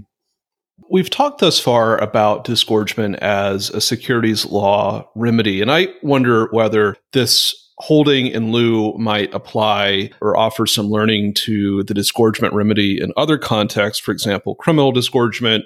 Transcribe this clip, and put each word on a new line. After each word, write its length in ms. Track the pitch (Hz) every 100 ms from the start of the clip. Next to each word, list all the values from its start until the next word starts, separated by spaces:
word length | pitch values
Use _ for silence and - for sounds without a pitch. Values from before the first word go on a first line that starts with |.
| - _ _ _ _ _ _ _ -
We've 200 | 190 -
talked 300 | - 285 285
thus 200 | 180 -
far 360 | - 120 113 110
about 460 | 107 117 104 104
disgorgement 720 | - 110 113 110 104 - 104 92
as 540 | 101 101 101 98 98
a 100 | 107
securities 640 | - 113 - 120 113 107
law 640 | - 104 101 101 101 107 -
remedy, 480 | 107 117 113 107 95
and 80 | 110
I 180 | 156 190 -
wonder 460 | 143 139 123 113 113
whether 440 | 110 110 107 104 - _
this 420 | 135 117 - - - _ -
holding 440 | - 151 147 135 127
in 260 | 110 113
lieu 400 | 117 117 113 107 -
might 340 | 113 104 101
apply 800 | 101 - 117 107 101 101 98 113 -
or 160 | 107 87
offer 300 | 113 - 110
some 220 | - 104
learning 440 | 107 110 107 104
to 500 | 104 - 104 101 98
the 100 | 98
disgorgement 580 | 101 101 - 113 110 110
remedy 480 | 104 104 104 101 98
in 100 | 92 -
other 220 | 151 156
contexts, 640 | - 110 107 113 101 -
for 80 | -
example, 420 | 90 107 101 - -
criminal 360 | - 156 139
disgorgement 720 | 123 120 131 120 - 120 110